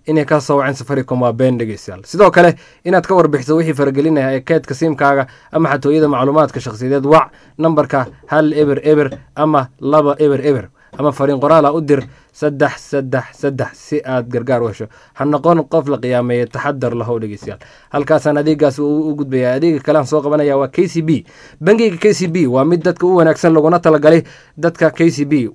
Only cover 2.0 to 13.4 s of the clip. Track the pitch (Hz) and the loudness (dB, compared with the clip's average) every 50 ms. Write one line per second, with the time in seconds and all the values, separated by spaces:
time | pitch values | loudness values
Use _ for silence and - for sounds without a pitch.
2 | - - - 170 208 180 165 180 175 170 160 - - - _ _ - 175 185 180 | -16 -6 0 2 2 4 6 6 4 4 4 0 -6 -20 _ _ -4 0 0 0
3 | 170 - 190 180 165 151 147 135 123 131 156 165 165 160 147 135 143 135 131 139 | 2 2 2 4 4 4 2 -2 -2 0 0 0 0 0 -2 -2 -2 -2 0 0
4 | 143 160 160 147 131 135 135 131 131 - 165 160 - - 139 131 165 160 147 135 | 0 0 2 0 0 0 -2 -4 -2 0 -2 -2 -2 -4 -6 -4 -2 -2 0 2
5 | 147 139 139 139 131 127 - - _ _ - 156 165 139 139 139 135 139 151 156 | 2 2 2 2 -2 -4 -8 -20 _ _ -2 -2 0 0 -2 -2 0 0 2 2
6 | 156 147 143 120 131 139 143 156 151 139 - 127 - - 113 107 127 127 139 139 | 2 2 0 0 0 0 2 2 2 0 -2 -8 -10 -10 -10 -8 -4 -2 -2 0
7 | 135 143 156 156 139 - - - _ _ _ - 156 165 160 151 143 - 151 135 | 2 4 4 4 4 2 -6 -20 _ _ _ -4 -2 0 2 0 0 0 0 -4
8 | 127 - - - - - 147 156 156 151 151 151 151 143 135 - - 151 151 147 | -4 -4 -8 -16 -8 -2 0 0 2 2 2 0 0 0 0 0 2 2 2 2
9 | 147 131 131 - - _ - - 151 156 156 143 127 - _ - 139 135 147 156 | 2 -2 -4 -12 -20 _ -6 -2 -2 0 2 0 0 -2 _ -8 -4 0 2 2
10 | 147 143 143 147 156 147 139 131 131 147 139 120 92 - _ _ _ _ - - | 2 2 2 2 2 2 2 0 0 0 -2 -2 -4 -10 _ _ _ _ -8 -4
11 | 135 151 - - 139 139 143 131 139 147 160 160 151 143 147 165 156 143 147 135 | -4 -4 -2 -2 0 0 0 0 2 2 4 4 4 2 0 -2 0 0 0 0
12 | 131 - - _ _ _ _ - 151 147 143 139 147 131 - - - - 143 139 | -2 -6 -14 _ _ _ _ -6 -4 -4 -2 0 -2 -2 -2 -6 -12 -6 -6 -6
13 | 135 131 131 131 120 - - - | -4 -4 -4 -6 -6 -6 -10 -6